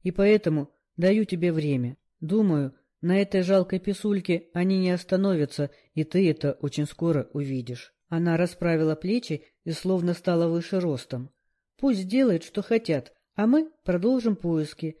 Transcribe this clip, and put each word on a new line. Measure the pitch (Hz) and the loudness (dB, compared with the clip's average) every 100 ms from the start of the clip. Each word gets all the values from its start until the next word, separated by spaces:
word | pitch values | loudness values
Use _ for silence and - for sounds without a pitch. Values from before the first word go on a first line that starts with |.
и | 185 | -4
поэтому | 180 202 214 175 156 143 _ _ - | 2 4 4 4 -2 -4 _ _ 0
даю | 180 214 | 2 2
тебе | 208 175 175 | 0 0 0
время. | 160 147 131 123 131 _ - | 0 0 0 -2 -6 _ -10
Думаю, | 156 214 202 151 135 - _ _ | -2 2 2 2 -2 -8 _ _
на | 170 190 | 0 2
этой | 196 190 | 2 0
жалкой | 180 190 180 185 | 4 2 2 -2
писульке | 202 190 208 202 180 170 - | -4 -4 -2 -2 0 -2 -2
они | 175 185 190 | -2 0 2
не | 180 | 2
остановятся, | 180 - 185 196 175 143 - 143 _ _ | -2 0 0 2 0 0 -4 -6 _ _
и | - | -6
ты | 156 180 185 | -2 2 2
это | 151 143 | 2 -2
очень | - 143 - 147 | -2 -4 -4 -4
скоро | - 170 147 - | -2 0 0 -2
увидишь". | 147 139 131 120 123 - _ - | -6 -6 -6 -8 -12 -16 _ -6
Она | 165 170 165 | -2 0 0
расправила | 175 - 175 165 156 156 | -2 -2 0 2 0 -2
плечи | 185 240 - 151 _ _ | -2 -4 -4 -10 _ _
и | 165 | -10
словно | 156 185 185 175 | -6 -2 0 0
стала | 175 - 170 170 | -2 0 0 0
выше | 170 165 190 | -2 -2 -4
ростом. | 175 131 - 123 131 _ _ _ _ - | -2 -4 -8 -10 -12 _ _ _ _ -4
"Пусть | 277 208 185 | -2 0 0
делают, | 247 254 165 | 2 2 2
что | - - | -2 -6
хотят, | - 226 226 147 - _ _ - | -2 -2 0 -4 -4 _ _ -2
а | 220 | 2
мы | 294 311 _ - | 2 2 _ -4
продолжим | 180 214 262 226 190 | 0 0 0 0 -2
поиски. | 175 165 151 - 160 156 | 0 -2 -2 -6 -10 -10